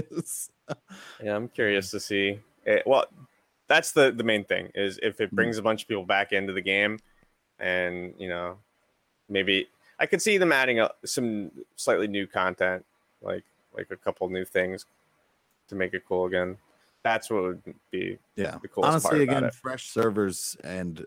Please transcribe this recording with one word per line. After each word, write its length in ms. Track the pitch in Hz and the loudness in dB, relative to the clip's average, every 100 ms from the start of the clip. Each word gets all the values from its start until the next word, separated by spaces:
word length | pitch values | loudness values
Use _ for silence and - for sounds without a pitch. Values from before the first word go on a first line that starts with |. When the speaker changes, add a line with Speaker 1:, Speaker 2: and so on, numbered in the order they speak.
| - | -2
Speaker 1:
is. 400 | 156 - - - _ - | -8 -8 -10 -12 _ -14
<laughs> 540 | - _ 185 - - | -14 _ -20 -20 -8
Speaker 2:
Yeah, 140 | 107 104 | -4 -2
I'm 120 | 120 | -4
curious 420 | - 107 101 95 | 0 2 2 0
to 80 | 101 | -8
see. 400 | - 101 98 104 _ _ | -2 0 0 -2 _ _
It, 180 | 107 104 - | 2 2 4
well, 200 | 135 - - - _ _ _ - | 2 2 -8 -20 _ _ _ 2
that's 240 | 156 - | 2 4
the, 180 | 156 135 | 4 4
the 120 | 120 | 4
main 200 | 117 104 | 2 2
thing, 260 | 98 92 90 | 0 -4 -4
is 240 | - 98 92 | -2 -2 0
if 180 | 110 - | -4 -2
it 100 | 104 | -2
Speaker 1:
Hmm. 60 | 101 | 2
Speaker 2:
brings 200 | 117 110 | 0 2
a 40 | |
bunch 200 | 110 107 | 0 -2
of 60 | - | -2
people 160 | 104 | -6
back 280 | 90 98 101 | 2 2 2
into 200 | 98 98 | 0 0
the 80 | 95 | -4
game, 360 | 95 98 104 107 _ _ _ _ _ - | 0 2 2 -2 _ _ _ _ _ -8
and, 560 | 92 90 90 90 90 90 | -2 0 -2 -4 -10 -10
you 100 | 92 | -8
know, 300 | 87 87 98 _ _ _ _ _ _ - | -6 -6 -10 _ _ _ _ _ _ -2
maybe 400 | 98 95 95 - _ _ - | 0 2 2 0 _ _ -4
I 80 | 156 | 0
could 140 | 185 | 2
see 160 | 220 202 | 4 4
them 140 | 175 | 6
adding 260 | 139 127 113 | 4 4 4
a, 100 | 110 - | 2 0
some 460 | - - 120 107 90 65 - - | -6 -2 -2 -2 -8 -12 -20 -6
slightly 300 | - 92 104 | 0 2 2
new 200 | 101 95 | -2 -2
content, 580 | 101 92 90 92 92 - _ _ _ | 0 0 0 -2 -2 -8 _ _ _
like, 220 | 95 92 - _ _ | -8 -8 -8 _ _
like, 160 | 104 95 | -12 -12
a 60 | 92 | -6
couple 320 | 98 - 90 | -6 -4 -4
new 160 | 92 | -4
things 420 | 92 95 92 95 - _ _ _ _ _ _ _ - | -2 0 0 -4 -12 _ _ _ _ _ _ _ -12
to 60 | |
make 200 | 98 90 | -4 -4
it 100 | 90 - | -4 -4
cool 200 | 92 90 | -2 0
again. 320 | 90 90 95 _ _ _ _ | 0 -2 -6 _ _ _ _
That's 280 | 117 113 - | -2 -2 -2
what 120 | 107 | -2
would 180 | 90 90 - - - | -2 -6 -14 -20 -10
be 260 | 92 95 95 _ | -8 -6 -8 _
Speaker 1:
Yeah. 240 | - 95 - | -6 -6 -6
Speaker 2:
the 80 | - | -8
coolest 220 | 104 135 | 0 2
Speaker 1:
Honestly, 200 | 160 160 | 2 2
Speaker 2:
part 120 | 156 | 2
about 140 | 131 135 | 2 2
Speaker 1:
again, 60 | |
Speaker 2:
it. 100 | 123 | -2
Speaker 1:
fresh 340 | - 131 131 - | -4 -10 -10 -6
servers 640 | 113 113 104 98 87 - - | 0 2 2 0 -2 -8 -10
and 420 | 76 92 90 78 | -8 -6 -6 -8